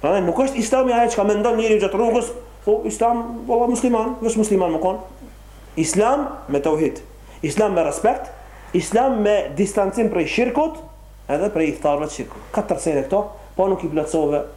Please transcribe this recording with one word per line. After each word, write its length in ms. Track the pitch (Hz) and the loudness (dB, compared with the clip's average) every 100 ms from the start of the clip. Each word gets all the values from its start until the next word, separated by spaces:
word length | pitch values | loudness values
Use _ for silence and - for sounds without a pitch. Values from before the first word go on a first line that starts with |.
Prandaj 220 | 147 196 175 | 2 2 2
nuk 160 | 170 | 2
është 160 | 269 269 | 0 0
Islami 340 | 220 262 262 | 0 2 2
ajo 180 | 233 233 | 4 2
çka 100 | 226 202 | 2 2
mendon 300 | 208 220 233 | 2 2 2
njeriu 220 | 226 214 | 4 2
gjatë 180 | 190 196 | 2 0
rrugës, 320 | 233 233 233 - - - | 2 2 -2 -8 -16 -6
"Po 180 | - 214 | 0 0
Islam, 600 | 220 - 233 240 233 240 233 | 0 0 2 2 -4 -10 -2
valla 200 | 233 240 | 0 2
musliman, 500 | 240 254 226 226 247 | 2 2 2 0 -2
veç 160 | 226 220 | -2 0
musliman 340 | 208 190 180 | 2 2 2
më 100 | 160 | 0
kon." 180 | 180 214 - - - - - - - - | -2 -2 -10 -18 -20 -20 -20 -20 -12 -4
Islam 500 | 160 180 220 285 285 - - | -2 2 2 2 -2 -8 -4
me 120 | 139 | -2
tauhid, 400 | 160 156 156 - - - - - | 0 2 0 -2 -16 -20 -20 -8
Islam 320 | 156 156 214 | -6 0 2
me 100 | 180 | 2
respekt, 460 | 151 143 220 262 - - - - - | 0 2 0 0 -6 -16 -20 -20 -4
Islam 500 | 196 156 214 262 233 | -4 0 2 2 2
me 300 | 208 208 - 143 | 2 2 0 -2
distancim 540 | 202 - 196 208 220 | 0 2 0 0 0
prej 180 | 180 151 | 0 -2
shirkut, 500 | - 240 262 320 320 - - - - - | 0 0 2 0 -4 -16 -20 -20 -20 -4
edhe 200 | 143 202 | -2 0
prej 180 | 170 160 | 0 -2
i 80 | 160 | 0
tharëve 280 | 151 147 151 | 0 0 -2
të 80 | - | -8
shirkut. 280 | 123 - - | -12 -12 -6
Katër 280 | - 208 226 | -4 -2 -2
sene 240 | - - - | 0 -2 0
këto, 160 | 196 214 - - - | 0 -2 -10 -12 0
po 120 | 190 | 0
nuk 160 | 185 | 0
i 60 | 165 | -2
plotësove 500 | 151 156 165 147 143 - | -2 -2 0 0 0 -4